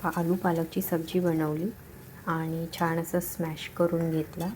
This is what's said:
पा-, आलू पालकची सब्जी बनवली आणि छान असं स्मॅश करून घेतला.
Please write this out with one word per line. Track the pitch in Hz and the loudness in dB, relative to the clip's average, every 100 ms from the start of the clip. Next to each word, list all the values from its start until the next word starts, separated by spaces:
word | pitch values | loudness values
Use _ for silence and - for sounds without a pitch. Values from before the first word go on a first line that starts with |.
पा-, | 175 165 | -2 0
आलू | 165 180 | 2 2
पालकची | 180 165 165 - | 2 2 0 -2
सब्जी | 190 170 165 185 | 0 0 2 2
बनवली | 180 160 156 151 185 254 - - - - - | 4 4 2 0 -2 -4 -14 -18 -18 -12 -2
आणि | 165 160 165 165 - | -2 0 -2 -4 0
छान | 170 165 | 2 2
असं | 165 175 | 2 0
स्मॅश | 175 - 165 156 - - | 0 -2 -4 -4 -10 2
करून | 170 170 165 | 2 4 2
घेतला. | 160 151 - 175 | 2 -2 -2 -4